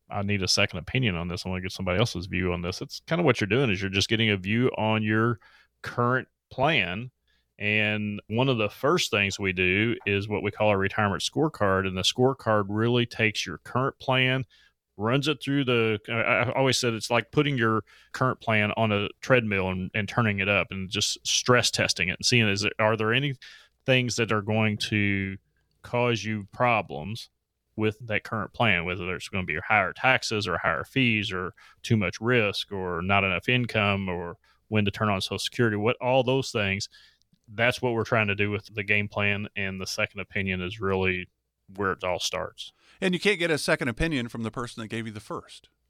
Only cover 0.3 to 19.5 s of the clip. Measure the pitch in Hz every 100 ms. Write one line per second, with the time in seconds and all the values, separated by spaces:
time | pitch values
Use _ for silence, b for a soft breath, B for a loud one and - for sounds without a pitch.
0.3 | 101 90 - 101 87 78 131 117 85 87
1.3 | 87 92 92 92 - 92 92 120 87 92
2.3 | 90 90 87 87 - 139 - - 165 160
3.3 | 117 101 120 131 98 98 98 - 113 110
4.3 | 101 92 113 127 - 110 110 107 110 117
5.3 | 117 b b b _ - - 120 127 -
6.3 | _ _ - 143 139 90 98 127 _ _
7.3 | _ _ - 104 107 107 107 104 104 -
8.3 | 110 135 117 104 - 139 175 - 104 98
9.3 | - 98 92 90 98 113 - 101 101 104
10.3 | 101 101 - 107 98 95 - 104 87 -
11.3 | 135 151 - 101 95 95 92 - - 131
12.3 | 135 113 107 98 107 117 120 120 - 110
13.3 | - 95 76 - 123 135 - - 127 127
14.3 | 131 - b b b _ - 107 139 143
15.3 | 143 - 143 127 120 113 104 - 117 110
16.3 | 107 120 131 135 120 123 110 - 120 -
17.3 | 151 147 131 113 110 - b b - 131
18.3 | - - 107 104 - 110 101 101 - -
19.3 | 127 110